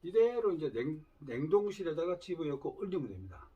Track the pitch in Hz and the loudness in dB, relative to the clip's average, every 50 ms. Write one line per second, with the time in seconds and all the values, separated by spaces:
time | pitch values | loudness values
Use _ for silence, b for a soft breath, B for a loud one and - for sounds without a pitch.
0 | - 170 185 220 226 240 247 240 226 208 180 160 156 139 113 113 123 147 156 151 | -10 4 6 6 6 6 4 2 2 2 2 2 0 -2 -2 0 -2 -2 -2 -4
1 | 151 _ _ _ 151 135 117 120 143 156 175 208 208 208 190 196 190 170 156 151 | -8 _ _ _ -10 -8 -4 -4 0 4 4 4 4 4 -4 -4 -4 -4 -2 -2
2 | 165 180 180 175 - - 180 160 165 151 139 135 - - - - - 196 180 185 | 0 -2 -2 -4 -4 -6 -4 -4 -2 -4 -4 -2 -4 -6 -6 -4 -6 -4 -2 -2
3 | 139 110 95 92 92 95 92 - - - - | -4 -4 -8 -10 -12 -12 -14 -16 -18 -20 -20